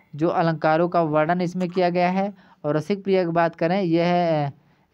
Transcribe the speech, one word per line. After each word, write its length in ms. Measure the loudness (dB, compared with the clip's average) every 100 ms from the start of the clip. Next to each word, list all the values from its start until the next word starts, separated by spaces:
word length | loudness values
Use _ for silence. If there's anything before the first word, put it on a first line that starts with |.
| _ -4
जो 120 | -2
अलंकारों 600 | 2 0 0 2 2 2
का 120 | 0
वर्णन 400 | 0 0 0 -2
इसमें 280 | -4 -4 -4
किया 200 | 0 0
गया 200 | 2 0
है। 420 | 0 -4 -8 -20 _
और 140 | -2 -2
रसिक 260 | -2 -4
प्रिया 200 | 0 0
की 60 | 2
बात 260 | 2 0 0
करें, 260 | -2 0
यह, 640 | 0 0 2 2 0 0 -2
अ, 40 | -8 _ _ _